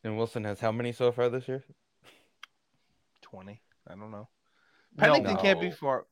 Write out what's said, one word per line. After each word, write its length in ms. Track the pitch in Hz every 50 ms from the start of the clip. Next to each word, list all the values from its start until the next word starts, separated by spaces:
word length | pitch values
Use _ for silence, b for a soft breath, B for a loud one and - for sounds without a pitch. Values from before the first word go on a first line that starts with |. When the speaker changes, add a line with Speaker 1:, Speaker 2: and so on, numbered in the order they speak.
| _
Speaker 1:
And 120 | 110 107 110
Wilson 260 | 113 113 - 120 107
has 160 | 104 101 -
how 120 | - 113
many 200 | 110 117 120 120
so 200 | 117 - 127 120
far 180 | 120 123 123 123
this 180 | 117 127 127 -
year? 160 | 131 131 - _ - _ _ _ _ _ _ b b b b b b _ - _ _ _ _ _ _ _ _ _ _ _ _ _ _ _
Speaker 2:
Twenty. 400 | - - - 95 92 98 101 - _ _ _ _ _ -
I 80 | -
don't 160 | 98 104 110
know. 180 | 110 104 107 - _ _ _ _ _ _ _ _ _ _ _ _ _
Speaker 3:
No. 80 | - 208
Speaker 2:
Pennington 340 | - 147 135 - 190 190 196
can't 220 | 190 196 190 165
be 100 | 170 180
Speaker 1:
No. 60 | 165
Speaker 2:
far. 300 | - - 139 131 123 - _